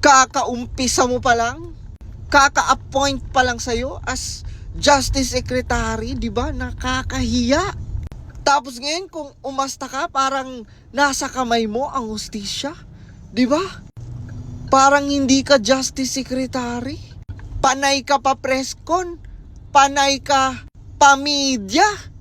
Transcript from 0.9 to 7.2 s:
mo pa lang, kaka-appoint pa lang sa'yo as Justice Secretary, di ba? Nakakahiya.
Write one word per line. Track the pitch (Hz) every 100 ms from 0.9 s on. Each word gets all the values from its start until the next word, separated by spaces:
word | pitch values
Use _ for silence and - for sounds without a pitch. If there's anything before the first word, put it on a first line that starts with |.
| -
mo | 254 247
pa | 254 233
lang, | 233 269 339 - - - - - -
kaka-appoint | 285 277 285 180 262 - 269 277 269 -
pa | 269
lang | 254 240
sa'yo | - 233 254 285 -
as | 247 - - - - -
Justice | - 214 277 254 277 254 254
Secretary, | 240 254 247 240 226 220 226 262
di | 226
ba? | 208 269
Nakakahiya. | 269 247 - 254 254 254 254